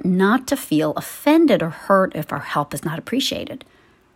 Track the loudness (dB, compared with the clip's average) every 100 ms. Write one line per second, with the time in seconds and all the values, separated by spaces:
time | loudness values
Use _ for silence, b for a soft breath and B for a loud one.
0 | 0 2 4 2 0 -4 0 0 0 -4
1 | -8 -4 4 6 6 4 0 -6 2 2
2 | 2 -2 -6 -8 -4 -4 -4 -6 -6 -8
3 | -4 -4 -2 -6 -8 -12 -16 b b b
4 | b